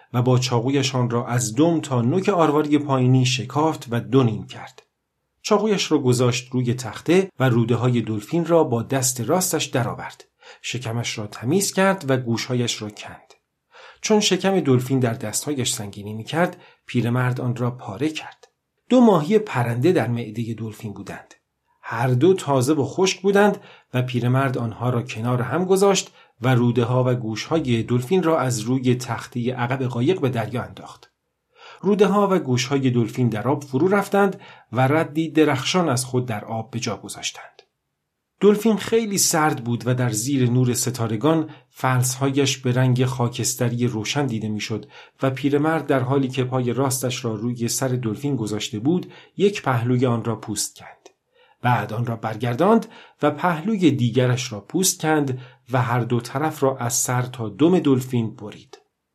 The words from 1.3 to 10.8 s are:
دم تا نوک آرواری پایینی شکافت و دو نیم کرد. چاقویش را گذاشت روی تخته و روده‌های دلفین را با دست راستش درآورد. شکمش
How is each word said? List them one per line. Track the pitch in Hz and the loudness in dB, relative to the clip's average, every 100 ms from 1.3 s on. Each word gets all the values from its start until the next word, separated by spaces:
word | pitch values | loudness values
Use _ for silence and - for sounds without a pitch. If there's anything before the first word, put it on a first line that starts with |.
| 117 107 | -2 -2
دم | 107 165 160 | 2 4 2
تا | 147 123 | 0 0
نوک | 117 180 190 | 2 2 2
آرواری | 185 151 143 151 147 | 4 4 2 2 0
پایینی | 139 131 127 127 127 | 2 2 4 4 4
شکافت | 123 104 143 160 156 113 | 0 -4 -2 0 -2 -4
و | 117 | -6
دو | 98 131 | 0 2
نیم | 117 101 90 | 4 0 -10
کرد. | - - - - _ _ _ _ _ | -16 -18 -20 -20 _ _ _ _ _
چاقویش | - 208 214 196 - | 0 2 2 0 0
را | 151 | 0
گذاشت | 127 120 127 120 - | 2 2 2 0 -4
روی | 127 123 | -2 -2
تخته | 117 117 - - 180 190 - | -2 -6 -6 2 2 2 0
و | 131 | 2
روده‌های | 113 113 113 127 120 | 4 2 2 2 0
دلفین | 107 107 - 170 | 0 -4 -4 -2
را | 165 170 | 2 2
با | 151 117 | 2 0
دست | 104 135 127 - | -2 -2 -2 -4
راستش | 110 180 - 156 | -2 0 0 -2
درآورد. | - 127 107 87 - - - _ - - | -2 -2 -2 -6 -12 -16 -20 _ -20 -16
شکمش | - 123 | -10 -8